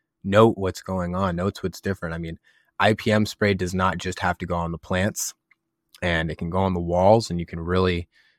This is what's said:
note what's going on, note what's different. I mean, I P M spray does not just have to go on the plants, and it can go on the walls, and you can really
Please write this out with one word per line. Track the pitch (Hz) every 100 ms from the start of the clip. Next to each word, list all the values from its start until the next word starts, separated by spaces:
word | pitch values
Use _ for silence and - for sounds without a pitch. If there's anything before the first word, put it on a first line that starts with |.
| _ _
note | 98 101 113 98
what's | 92 -
going | - 92 87
on, | 90 95 85
note | 95 -
what's | 92 -
different. | 98 95 85
I | 82
mean, | 82 80 _ _ _ -
I | 101
P | 107 113
M | 107
spray | 107 - 104
does | 95 90
not | 92 92 90
just | 92 -
have | 90 90
to | 87
go | 87
on | 85
the | 82
plants, | - 92 101 87 - - _ _ _ _ _ -
and | 90 82 82
it | 78
can | 85
go | 90
on | 95
the | 90
walls, | 85 87 95 113 -
and | 85
you | 85
can | 82
really | 82 92 92 87 85 _ _